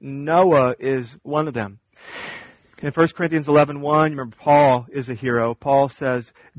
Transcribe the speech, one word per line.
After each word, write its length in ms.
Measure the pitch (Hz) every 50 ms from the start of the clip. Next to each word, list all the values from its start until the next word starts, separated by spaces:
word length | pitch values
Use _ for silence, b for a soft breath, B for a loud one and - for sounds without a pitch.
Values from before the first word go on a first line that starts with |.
Noah 760 | - 139 139 139 143 151 165 175 190 180 156 139 127 127 120 -
is 360 | 127 135 135 131 120 113 - -
one 240 | _ 143 147 151 156
of 80 | 151 120
them. 240 | 117 104 98 101 - _ _ B B B B B B B B B B B B B B B B B -
In 80 | - 147
First 240 | - 165 165 165 -
Corinthians 320 | - 175 160 160 156 139
eleven 340 | 147 147 151 147 143 143 143
one, 300 | 143 147 151 156 156 156
remember 240 | 147 139 127 113 -
Paul 520 | _ - 151 147 147 147 135 127 123 120 -
is 180 | - 143 123 127
a 60 | 123
hero. 400 | 107 131 127 120 117 113 117 117
Paul 340 | _ - 143 139 139 139 135
says, 440 | - - 147 131 127 123 113 - b b b b b